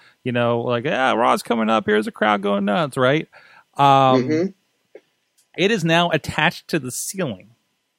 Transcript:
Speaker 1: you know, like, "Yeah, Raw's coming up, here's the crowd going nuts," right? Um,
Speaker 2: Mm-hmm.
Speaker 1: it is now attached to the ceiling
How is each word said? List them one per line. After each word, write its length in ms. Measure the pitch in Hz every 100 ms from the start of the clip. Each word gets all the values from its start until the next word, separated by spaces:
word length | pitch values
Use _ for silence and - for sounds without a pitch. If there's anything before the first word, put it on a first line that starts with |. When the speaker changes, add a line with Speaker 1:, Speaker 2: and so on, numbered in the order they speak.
| _ _
Speaker 1:
you 80 | 127
know, 300 | 120 120 120
like, 240 | 123 120
"Yeah, 280 | 117 120 131
Raw's 280 | 110 123 214
coming 260 | - 233 220
up, 160 | 220
here's 200 | 208 214
the 80 | 220
crowd 280 | - 214 208
going 240 | 202 202 196
nuts," 300 | 196 147 135
right? 320 | 127 151 175 - - - _ -
Um, 80 | 139 135 131 131 127
Speaker 2:
Mm-hmm. 180 | 156 190 - _ _ _ - _ _ _ _ _ -
Speaker 1:
it 160 | 196
is 120 | 226
now 260 | 160 165 175
attached 580 | 156 - - 160 - -
to 100 | 170
the 140 | 127
ceiling 580 | - - 190 156 92 101 120 _ _ _